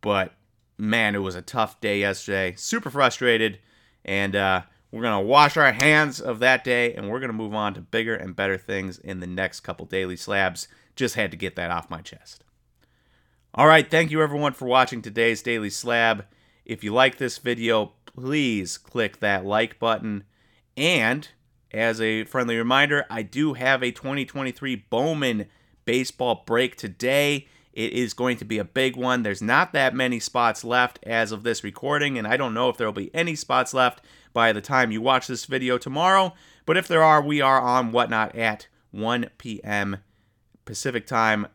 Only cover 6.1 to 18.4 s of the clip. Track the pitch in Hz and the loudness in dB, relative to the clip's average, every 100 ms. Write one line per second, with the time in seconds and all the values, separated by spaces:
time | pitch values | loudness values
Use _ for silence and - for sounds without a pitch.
6.1 | 127 - 113 123 127 127 120 120 120 101 | -2 -6 0 2 2 2 0 0 -2 -8
7.1 | 117 131 110 110 107 104 95 87 113 113 | -6 -6 -6 -6 -4 -4 -6 -4 -2 -2
8.1 | 113 92 90 98 95 - 101 95 90 - | -4 -6 -4 -2 -2 -4 -6 -6 -10 -12
9.1 | 92 90 90 92 - - 95 87 95 92 | -10 -8 -4 -4 -6 -12 -12 -6 -4 -4
10.1 | 90 - 101 95 85 - _ _ - 123 | -6 -4 0 0 -2 -14 _ _ -4 -4
11.1 | - 101 82 92 85 87 85 - 82 82 | -2 -4 -4 -8 -6 -4 -6 -6 -14 -16
12.1 | - - - _ _ _ _ _ _ _ | -20 -20 -20 _ _ _ _ _ _ _
13.1 | _ _ _ _ - 147 160 143 160 160 | _ _ _ _ 4 8 8 6 2 2
14.1 | 151 151 147 147 131 131 127 127 120 110 | 0 0 0 -2 -4 2 4 4 0 -8
15.1 | 107 117 110 - 117 104 - 120 117 113 | 0 2 2 -2 -2 -2 -6 -2 2 2
16.1 | 107 95 _ _ _ - 110 107 110 131 | 2 -4 _ _ _ -2 -2 -2 4 4
17.1 | - 127 - 127 120 113 113 107 _ - | 2 -6 -4 -4 -2 2 2 0 _ -20
18.1 | - 127 151 | -12 -4 0